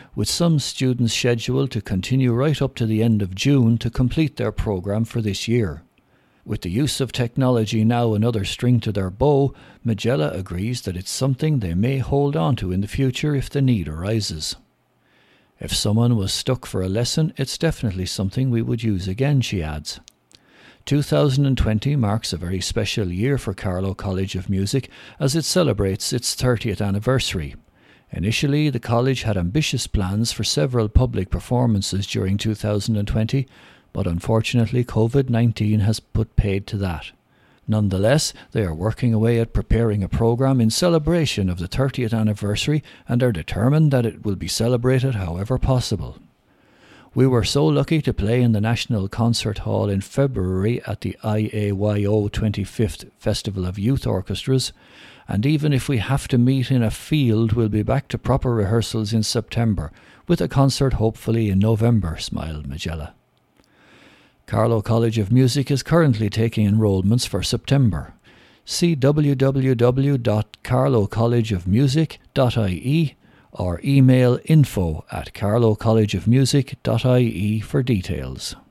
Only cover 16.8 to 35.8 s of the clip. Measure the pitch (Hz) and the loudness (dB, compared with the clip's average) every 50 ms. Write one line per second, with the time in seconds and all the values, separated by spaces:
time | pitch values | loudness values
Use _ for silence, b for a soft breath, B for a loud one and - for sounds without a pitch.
16.8 | 92 92 95 113 123 - - 165 156 160 - - 135 - - - - 160 151 - | -4 -2 -2 -2 -2 -2 0 0 0 -2 -2 -4 -6 -6 -6 -2 -2 -2 -2 -2
17.8 | - 110 90 92 92 - - - 101 98 - 127 131 131 117 113 117 123 123 113 | -4 -4 -4 -4 -6 -6 -4 -4 -4 -4 -2 -2 -2 0 0 0 -2 -2 -4 -2
18.8 | 113 113 101 90 95 95 92 117 131 143 147 131 120 - - 95 78 78 76 76 | -2 -2 -2 -2 -2 -4 -2 -2 0 2 2 2 0 0 -2 -4 -4 -4 -6 -8
19.8 | 73 - - - - - - _ _ _ B B B B B B B B B B | -8 -10 -12 -14 -16 -20 -20 _ _ _ B B B B B B B B B B
20.8 | B - 139 147 143 - 156 143 147 147 131 139 143 135 131 - - - 107 107 | B -2 0 0 0 2 2 2 2 2 4 2 2 2 2 2 2 2 0 0
21.8 | - - 147 143 113 101 101 113 - - 95 80 87 87 95 92 - - - 120 | 0 0 0 0 0 0 0 -2 -4 -4 -6 -6 -6 -4 -4 -4 -4 -4 -4 -4
22.8 | 107 - - 117 101 90 87 92 110 135 143 120 - 113 95 - - 104 90 90 | -4 -2 -2 -2 -2 -2 -2 -2 0 0 0 -2 -2 -4 -8 -6 -4 -4 -4 -2
23.8 | 95 98 92 - - 98 92 92 95 95 - 92 92 - 98 95 98 104 - 135 | -2 -4 -4 -4 -4 -4 -2 -2 -4 -4 -6 -6 -4 -2 -2 -2 0 0 -2 -4
24.8 | - - B B B B B B 147 139 139 170 147 - - 185 175 139 104 101 | -4 -6 B B B B B B -2 -2 0 -2 -2 0 0 2 2 2 2 0
25.8 | 104 95 92 - - - 131 123 - - - - 131 127 123 107 - 117 95 - | 0 -2 -2 -2 -4 -4 -4 -4 -4 -4 -4 -2 0 0 0 0 0 -4 -4 -2
26.8 | 104 101 98 101 107 131 131 127 - - - 92 76 69 - - - _ b b | -2 -2 -2 -2 0 0 0 0 0 -2 -4 -6 -6 -8 -10 -14 -20 _ b b
27.8 | b b b b b b - - 85 104 110 - 156 139 139 147 151 151 131 120 | b b b b b b -8 -4 -2 -2 -2 0 0 0 2 2 2 0 0 -2
28.8 | - - 117 113 127 135 131 120 - 110 104 95 85 87 110 151 147 - - 113 | -2 0 0 2 2 2 0 0 -2 -2 -2 0 0 0 0 0 0 0 -2 -4
29.8 | - - - 113 101 92 101 104 117 - - - 107 - - - 151 135 123 120 | -4 -2 -2 -2 0 0 0 -2 -2 -2 -2 -4 -4 -2 0 0 0 0 2 0
30.8 | 110 107 - - 127 123 117 107 92 - - 90 - - 127 120 123 120 110 98 | 2 4 4 4 4 4 0 -2 -4 -2 -4 -6 -4 -2 0 2 2 2 2 0
31.8 | 98 - - 98 95 - - 117 98 95 98 101 - 110 107 - - 107 104 104 | 0 -2 -4 -4 -4 -4 -4 -2 -2 0 -2 -2 -2 -2 -4 -2 -2 -2 -2 -2
32.8 | 101 - 110 104 101 - - 117 110 110 - 139 127 B B B B B B B | 0 -2 -2 -2 0 -2 0 0 0 0 0 -2 -2 B B B B B B B
33.8 | B B B - 98 87 85 87 - - 113 113 110 - - 120 113 107 - 127 | B B B -4 -4 -2 -2 -4 -2 0 0 0 0 0 2 2 2 2 0 -2
34.8 | 120 - - 113 110 117 120 139 135 127 117 113 120 117 107 - 107 107 107 107 | -2 -2 0 0 0 2 2 0 0 2 0 2 2 2 0 0 0 0 2 2